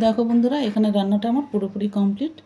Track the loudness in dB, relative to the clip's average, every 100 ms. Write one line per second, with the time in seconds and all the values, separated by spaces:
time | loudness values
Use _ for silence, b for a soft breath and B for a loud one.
0 | 2 2 2 2 2 0 -2 0 2 2
1 | 2 0 0 -2 -2 -4 -4 -4 -4 0
2 | 0 0 -6 -8